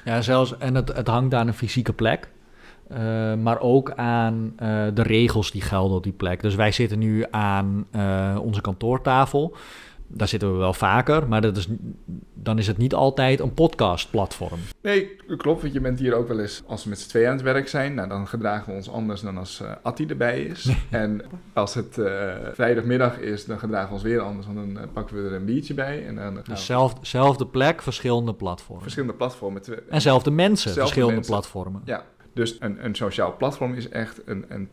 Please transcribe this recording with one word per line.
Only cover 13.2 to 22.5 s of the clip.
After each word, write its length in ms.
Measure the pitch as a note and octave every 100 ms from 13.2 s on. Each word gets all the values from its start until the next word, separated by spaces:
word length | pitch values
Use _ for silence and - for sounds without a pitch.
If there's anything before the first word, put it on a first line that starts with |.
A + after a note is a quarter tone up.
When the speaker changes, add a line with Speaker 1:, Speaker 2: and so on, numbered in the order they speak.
| C3 C3+
Speaker 1:
een 140 | C3
podcastplatform. 1040 | C3 D#3+ - G#2 F2 - G#2+ F#2 - F2 E2+ F2+ -
Speaker 2:
Nee, 340 | G#3 G3+ - - - D3
klopt, 240 | C#3+ E3
want 120 | D3
je 60 | C3+
bent 180 | B2+ B2
hier 140 | C3 A#2
ook 120 | A#2+
wel 120 | A2
eens, 240 | G2+ - -
als 160 | A2
we 60 | G#2+
met 100 | G#2
z'n 100 | -
tweeën 180 | A#2 A#2+
aan 60 |
het 80 | C3+
werk 260 | C3 C3+ C3+
zijn, 260 | D3 C#3
nou, 160 | C3+ F#2+
dan 180 | G2 G2
gedragen 420 | A#2 A2 G#2 G#2
we 60 | G2
ons 140 | F#2+
anders 320 | A2+ A2 G2+
dan 160 | G2+ F#2
als, 240 | F#2+ -
eh, 100 | G#2+ -
Attie 260 | A#2+ - D#3
erbij 340 | C3 A#2+ B2+
is. 260 | D3+ F3 C3 -
Speaker 1:
<laughs> 100 | -
Speaker 2:
En 320 | A#2+ G#2+ G#2 - F3 -
als 200 | - G2+
het, 240 | A#2+ - -
eh, 340 | G2 G2 G2 F#2+ A#2